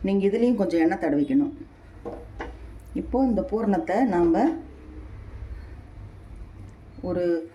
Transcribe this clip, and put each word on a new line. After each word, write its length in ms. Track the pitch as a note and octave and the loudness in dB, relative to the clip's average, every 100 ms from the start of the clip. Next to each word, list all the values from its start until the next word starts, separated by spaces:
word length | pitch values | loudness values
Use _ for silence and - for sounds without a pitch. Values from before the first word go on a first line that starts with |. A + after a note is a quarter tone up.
நீங்க 200 | F#3+ G3 | 2 2
இதுலயும் 340 | G3 A3 A#3+ A#3 | 4 4 4 4
கொஞ்சம் 220 | F#3 E3 | 2 4
எண்ணெய் 180 | D#3+ F#3+ | 4 4
தடவிக்கணும். 520 | D#3+ C#3+ C#3+ C3+ C#4+ - - - - - - - - - - - - - - | 0 2 4 4 2 -2 -16 -20 -20 -14 -12 -12 -14 -12 -12 -12 -16 -16 -8
இப்போ 240 | - - A#3+ | -6 -2 2
இந்த 200 | C4+ G#3 | 4 2
பூரணத்தை 520 | - G#3+ G#3 F#3 D#3+ G3 B3+ | 0 0 2 2 2 2 4
நாம 260 | F3 E3+ E3+ C#4 D#4+ - - - - - - - - - - - - - - - - - - - - - - - - | 4 6 6 4 2 -8 -16 -16 -16 -14 -14 -14 -12 -12 -12 -12 -16 -16 -16 -16 -16 -18 -16 -16 -16 -18 -18 -20 -10
ஒரு 220 | F3 F3+ F3 E3+ E3 | -4 0 2 0 -2